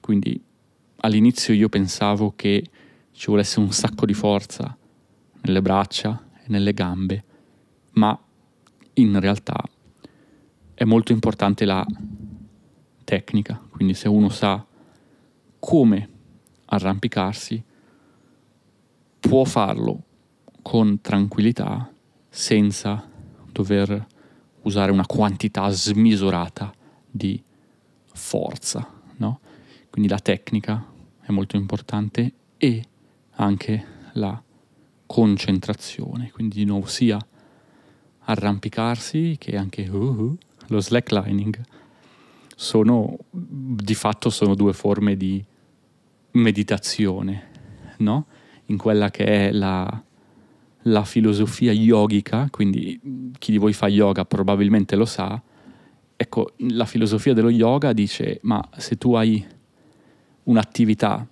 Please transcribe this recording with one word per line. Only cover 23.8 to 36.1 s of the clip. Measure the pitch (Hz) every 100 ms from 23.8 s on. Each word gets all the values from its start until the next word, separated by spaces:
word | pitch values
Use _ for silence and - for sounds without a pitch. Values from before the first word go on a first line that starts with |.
| 98 101 107 _ _ _ _ _
usare | - 101 98
una | 98 92
quantità | - 104 92 107 - 98
smisurata | 95 104 104 113 104 98 87 87 - 101 - _ _ _
di | 104 98 104 _ _ _ _ _ _ _
forza, | - - - - - - - - - - -
no? | 107 123 _ - - - _
Quindi | - 104
la | 101
tecnica | - 98 - 110 104 110 110 - - _
è | -
molto | 101 98 104
importante | 98 104 - 107 107 - 120 - _ _
e | 139 113 117 _ _ _ _
anche | - 104 101 - 107 - - -
la | - 101 107 _ _ _ _ _ _ _
concentrazione, | - 110 101 - 95 - 107 - - -